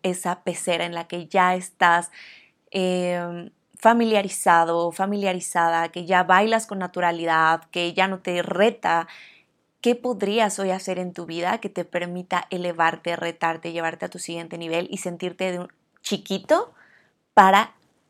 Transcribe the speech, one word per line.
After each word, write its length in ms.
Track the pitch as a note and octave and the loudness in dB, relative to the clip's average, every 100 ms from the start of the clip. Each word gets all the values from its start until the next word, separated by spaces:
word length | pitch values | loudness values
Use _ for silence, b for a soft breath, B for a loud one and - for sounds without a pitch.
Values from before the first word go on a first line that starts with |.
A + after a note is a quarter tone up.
esa 400 | F#3 F3+ F3+ F3+ | -4 -4 -4 -4
pecera 400 | - F3 - E3+ | -6 -6 -2 -2
en 100 | F3 | -2
la 140 | E3+ E3 | -6 -8
que 180 | F3 D#3+ | -10 -2
ya 300 | F#3+ F3+ F#3 | 2 4 2
estás, 560 | F#3 - F3 E3+ F3 B B B B B _ | -4 2 4 4 2 B B B B B _
em, 800 | F#3+ F#3 F3+ F3+ F3 F3 F3 - _ _ - | -4 -2 0 -2 -4 -6 -10 -14 _ _ 2
familiarizado, 1160 | A3+ A#3 A3+ G#3+ G3 - F#3 E3+ E3 E3+ E3+ | 4 4 4 2 0 -2 4 4 4 2 -2
familiarizada, 960 | E3 G3 G3+ G3 F3+ - F3 E3+ E3 E3 | -2 -4 -2 -2 -4 -4 0 2 0 -2
que 160 | F3+ E3+ | -6 0
ya 160 | F3+ | 2
bailas 440 | F3+ F#3 G#3+ A3+ A3 | 6 4 4 0 -2
con 120 | G3 | -6
naturalidad, 840 | F3 F3+ F3 E3+ E3 D#3+ D#3+ E3 - | -6 -2 -2 0 0 2 4 2 -2
que 220 | F3 F3 | -4 -2
ya 140 | F3+ F#3+ | 0 -2
no 140 | F#3 | -2
te 200 | F#3 F3 | -4 -4
reta? 640 | E3+ F3 A3+ A3+ E3+ E3 E3 B B B B _ _ _ | -2 2 2 2 0 0 -2 B B B B _ _ _
¿Qué 160 | A#3+ A#3+ | -2 -2
podrías 640 | B3 G3+ G3+ A3 G#3+ G3+ | -2 -4 -2 0 0 0
hoy 100 | F#3+ | -4
hacer 280 | F#3 F#3+ F3+ | -4 -4 -6
en 140 | F3+ | -8
tu 140 | F3+ E3 | -10 -10
vida 320 | E3 F3+ A3+ | -6 -4 -4
que 100 | G3 | -6
te 160 | F#3+ | -8
permita 640 | E3+ F3 F3 F3+ F3+ F3+ - | -6 -6 -6 -8 -4 -4 -4
elevarte, 640 | F3+ F3+ E3 E3 E3 E3+ E3+ | -6 -4 0 0 0 -6 -4
retarte, 560 | E3+ E3 E3 D#3+ E3+ | -4 -4 -4 -4 -6
llevarte 340 | E3 E3 E3+ F3+ | -6 -6 -6 -10
a 40 | |
tu 80 | F3+ | -10
siguiente 400 | - E3+ E3 E3+ | -10 -10 -10 -10
nivel 280 | E3 E3 - | -4 -4 -4
y 80 | G3 | -6
sentirte 520 | F3+ F3 F3+ F3 F#3 | -8 -6 -8 -4 -4
de 60 | F3+ | -4
un 140 | F3+ _ _ _ | -10 _ _ _
chiquito 720 | - G3+ - G3 - E4 A#4+ b b b b b _ | -6 -6 -4 -6 0 0 0 b b b b b _
para 420 | - F#3+ G3 A#3 _ _ _ _ | 6 8 8 2 _ _ _ _